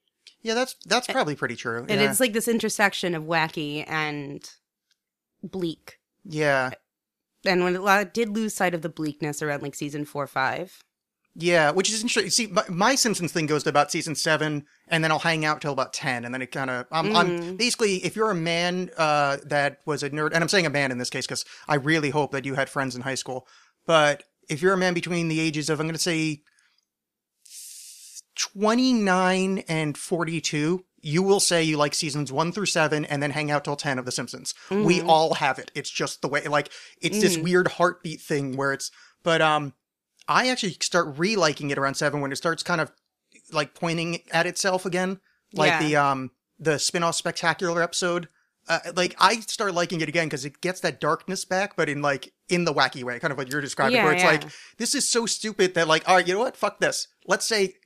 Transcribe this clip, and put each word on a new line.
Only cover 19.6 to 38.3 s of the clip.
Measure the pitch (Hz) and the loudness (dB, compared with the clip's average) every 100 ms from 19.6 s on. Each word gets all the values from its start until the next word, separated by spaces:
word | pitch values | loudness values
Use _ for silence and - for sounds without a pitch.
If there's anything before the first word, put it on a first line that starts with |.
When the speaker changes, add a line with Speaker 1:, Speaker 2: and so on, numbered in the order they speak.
| 143 - - | 0 -2 -6
Speaker 1:
was | 143 | -4
a | 143 | -4
nerd, | 151 151 | -2 0
and | 160 | 0
I'm | 170 | 2
saying | 202 160 | 2 2
a | |
man | 143 135 | 2 0
in | 123 | -2
this | 123 | -4
case | 131 - | -6 -6
'cause | 135 - - - | -6 -8 -10 -2
I | 147 | 0
really | 139 160 143 | 2 2 2
hope | 151 135 | 0 -2
that | 135 135 | -2 -4
you | 135 | -2
had | 135 | -2
friends | 147 135 123 | -2 -4 -4
in | |
high | 135 127 | -6 -6
school, | - 127 - - _ _ - | -6 -10 -12 -20 _ _ 2
but | 160 147 139 - _ - | 6 6 2 -6 _ -8
if | 151 | 0
you're | 185 | 2
a | 190 | 4
man | 185 | 2
between | 175 165 175 165 | 0 -2 -2 0
the | 160 | 0
ages | 160 151 147 | 0 0 -2
of, | 147 | -2
I'm | 160 | -2
gonna | 160 | -2
say, | 180 160 156 147 _ _ _ _ _ _ _ _ _ _ - - - - - - - - - - | -2 0 0 -4 _ _ _ _ _ _ _ _ _ _ -20 -20 -18 -18 -20 -20 -20 -20 -14 -8
twenty-nine | - 196 214 240 262 240 196 185 185 185 190 190 - | -8 0 2 4 4 4 4 4 4 2 2 -2 -2
and | 160 151 139 | -2 -2 -4
forty-two, | - 170 165 165 - 151 151 185 - _ | -4 -4 -2 -4 -2 0 0 0 -4 _
you | 156 160 | -2 2
will | 196 202 | 4 4
say | - 170 | 4 2
you | 160 151 | 2 2
like | 147 | 2
seasons | - 156 147 131 | 0 -4 -2 -2
one | 135 165 | -2 -2
through | 208 180 | -2 -2
seven | 170 151 151 - | 2 2 0 -2
and | 143 | -2
then | 147 | -2
hang | 147 147 | -2 0
out | 147 151 | 0 -2
till | 143 | -4
ten | 151 127 | -2 -4
of | 123 | -4
The | |
Simpsons. | 127 123 127 - - - | -6 -6 -10 -12 -12 -4
We | 196 208 180 | 2 4 4
Speaker 2:
Mm-hmm. | 170 | 4
Speaker 1:
all | 160 160 160 | 4 4 2
have | 147 131 | 0 -2
it. | - 147 | -6 -10
It's | - | -8
just | - 147 - | -4 -4 -4
the | - | -2
way, | 143 151 | -2 0
like, | 147 147 - - - | 0 -2 -8 -20 -6
it's | 165 208 | -2 2
this | 202 165 | 2 2
Speaker 2:
Mm-hmm. | |
Speaker 1:
weird | 170 180 175 | 2 4 4
heartbeat | - 175 175 165 156 | 2 0 0 -10 -10
thing | - | -4